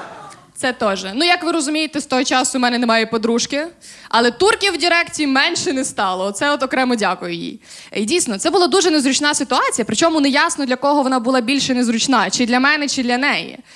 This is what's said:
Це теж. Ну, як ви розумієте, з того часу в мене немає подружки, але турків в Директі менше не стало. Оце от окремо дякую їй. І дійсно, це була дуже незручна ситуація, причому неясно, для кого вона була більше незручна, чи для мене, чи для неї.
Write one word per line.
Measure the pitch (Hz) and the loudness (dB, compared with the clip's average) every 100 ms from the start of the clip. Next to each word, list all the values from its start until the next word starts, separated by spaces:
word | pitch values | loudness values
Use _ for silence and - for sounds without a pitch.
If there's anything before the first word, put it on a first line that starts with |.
| - - - - - - | -14 -18 -20 -20 -20 -6
Це | 262 | -4
теж. | 240 214 190 190 | -2 -2 -2 -4
Ну, | 220 349 | -2 2
як | 359 | 2
ви | 320 | 0
розумієте, | 339 277 311 311 302 | -2 -2 -2 -2 -4
з | - | -2
того | 262 | -2
часу | 277 262 277 262 | 2 0 0 0
в | |
мене | 240 240 | 0 0
немає | 240 226 220 | 2 2 0
подружки, | 233 226 233 - 277 339 - - - - | 0 0 0 -2 -4 -6 -10 -20 -20 -2
але | 233 240 | 2 2
турків | 247 392 440 403 | 4 2 4 0
в | 330 | 0
Директі | 339 339 339 - 285 | 2 2 0 -2 0
менше | 269 320 349 359 | 2 2 0 -2
не | 262 262 | -4 -4
стало. | - 190 185 196 | -2 -2 -2 -4
Оце | 202 285 | -2 -2
от | 294 | 0
окремо | 254 277 254 233 | -2 0 0 0
дякую | 190 180 180 | 0 -2 -6
їй. | 170 175 - - - - | -8 -10 -12 -18 -20 -10
І | - 214 | -6 -2
дійсно, | 339 - 196 | 0 0 -2
це | 330 | 0
була | 359 339 | 2 4
дуже | 381 359 | 2 2
незручна | 302 262 254 294 | 2 2 2 0
ситуація, | 294 269 269 508 - 226 | 0 0 0 0 -2 -2
причому | 214 339 320 | 0 2 4
неясно, | 277 285 330 302 262 | 2 2 2 0 -4
для | 254 | 0
кого | 277 294 | 2 2
вона | 262 262 | 2 0
була | 233 262 | 2 0
більше | 226 277 - | 2 0 0
незручна, | 247 240 226 - 240 180 | 0 0 0 2 2 2
чи | - 233 | 0 2
для | 247 | 2
мене, | 277 302 285 | 2 2 0
чи | 269 | -2
для | 240 247 | -2 0
неї. | 277 180 - - - | 0 -2 -4 -12 -20